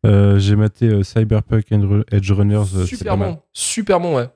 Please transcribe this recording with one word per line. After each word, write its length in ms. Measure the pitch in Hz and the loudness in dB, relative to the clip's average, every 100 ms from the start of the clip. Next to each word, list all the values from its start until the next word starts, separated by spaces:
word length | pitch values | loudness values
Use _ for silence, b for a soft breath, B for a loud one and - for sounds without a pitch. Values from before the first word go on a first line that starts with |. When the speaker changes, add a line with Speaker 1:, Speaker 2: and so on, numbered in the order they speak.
| 110 | 2
Speaker 1:
Euh, 320 | 101 101 98 | 4 4 2
j'ai 180 | 98 104 | 2 2
maté, 300 | 107 - 117 | 0 0 0
euh, 160 | 104 | 2
Cyberpunk 640 | 95 - 107 107 - 113 - | 0 -2 0 0 0 -4 0
and 100 | 107 101 | -2 0
Ru-, 180 | 101 - | 0 0
Edge 200 | 104 95 | -2 0
Runners, 240 | 101 101 104 | 0 2 0
euh, 80 | 101 95 90 | -2 -4 -4
c'est 100 | - | -6
Speaker 2:
Super 160 | 92 | -4
Speaker 1:
pas 40 | 185 | -2
mal. 120 | 185 | -2
Speaker 2:
bon, 60 | 165 _ | -6 _
super 480 | - - - 208 185 | -10 -8 -6 -2 -2
bon, 160 | 175 139 | 0 -2
ouais. 120 | 120 | -4